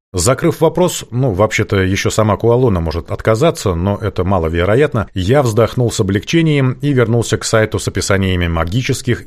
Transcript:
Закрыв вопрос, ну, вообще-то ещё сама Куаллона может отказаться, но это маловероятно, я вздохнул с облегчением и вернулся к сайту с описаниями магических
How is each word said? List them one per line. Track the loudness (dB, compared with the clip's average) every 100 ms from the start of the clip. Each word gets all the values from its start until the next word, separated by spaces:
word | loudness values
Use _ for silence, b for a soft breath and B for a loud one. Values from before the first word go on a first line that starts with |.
| _
Закрыв | -2 0 0 0 2
вопрос, | 0 2 0 -2 -6
ну, | -2 0
вообще-то | 2 0 0 0 0
ещё | 0 0 0
сама | 0 2 2
Куаллона | 2 2 2 0
может | -2 -4 -6
отказаться, | -4 0 2 2 0 -2
но | -2 0 -2
это | -4 -2
маловероятно, | 0 0 0 0 2 2 2 0 -4 -4
я | 0 2
вздохнул | 2 2 0 0 -2
с | 0
облегчением | 0 0 0 0 2 2 0
и | 0 -2
вернулся | 0 2 0 0 -2
к |
сайту | 0 0 0 -2
с | -4
описаниями | -4 0 0 2 0 0
магических | 0 -2 -2 -2 -2 -2 -4